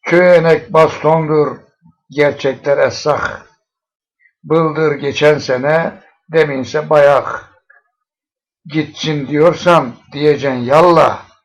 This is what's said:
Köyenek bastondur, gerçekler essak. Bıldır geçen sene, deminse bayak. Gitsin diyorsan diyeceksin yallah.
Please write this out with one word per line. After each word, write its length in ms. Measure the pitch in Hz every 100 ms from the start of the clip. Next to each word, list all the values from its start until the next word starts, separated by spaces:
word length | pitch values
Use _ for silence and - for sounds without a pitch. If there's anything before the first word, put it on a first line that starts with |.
Köyenek 680 | - 170 180 175 165 156 151
bastondur, 840 | 156 156 - 151 160 151 156 139 120 _ _ _ _ _
gerçekler 680 | 139 143 139 139 123 147 139
essak. 680 | 135 - 151 135 - - _ _ _ _ _ _ _ _ _ _
Bıldır 500 | 147 160 160 151 156
geçen 440 | 135 139 131 147 147
sene, 540 | - 127 139 160 160 - _ _ _
deminse 580 | 160 151 135 120 151 156
bayak. 640 | 151 143 135 - - - _ _ _ _ _ _ _ _ _ _ _ 156
Gitsin 640 | 151 151 - 156 147 135
diyorsan 680 | 147 170 - 175 165 127 - _
diyeceksin 480 | 147 151 135 139 127
yallah. 680 | 120 151 175 165 127 - - _